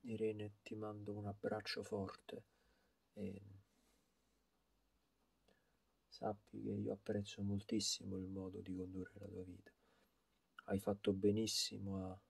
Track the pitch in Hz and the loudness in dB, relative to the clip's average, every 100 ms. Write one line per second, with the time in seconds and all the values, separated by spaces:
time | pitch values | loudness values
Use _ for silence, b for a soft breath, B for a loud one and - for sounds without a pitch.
0 | 120 110 110 107 104 - - 107 107 104 | -4 2 2 2 -4 -6 -8 -4 -4 -4
1 | 104 104 104 101 104 107 104 - 101 104 | -4 -4 -4 -2 0 0 0 -4 0 0
2 | 95 - - - - b b b b b | 0 -4 -10 -10 -12 b b b b b
3 | _ - 98 95 101 98 - _ _ _ | _ -6 -4 -4 -10 -16 -20 _ _ _
4 | _ _ _ _ _ _ _ _ _ _ | _ _ _ _ _ _ _ _ _ _
5 | _ _ _ _ _ b b b _ _ | _ _ _ _ _ b b b _ _
6 | _ - 110 104 - 110 104 101 107 104 | _ -2 -2 -2 -6 -6 -2 0 0 -2
7 | - 104 101 - 101 101 101 110 101 - | 0 0 0 0 2 2 4 4 4 0
8 | 98 95 92 98 95 95 92 92 92 92 | -2 -2 -2 -2 -4 -4 -4 -4 -2 -4
9 | 92 - - 95 92 92 - _ b b | -6 -8 -8 -6 -8 -10 -16 _ b b
10 | b b b _ _ - - 196 202 202 | b b b _ _ -16 0 2 4 2
11 | - 196 - 208 214 - - 104 98 95 | 4 6 6 6 4 2 0 -2 -2 0
12 | 95 104 | -2 -6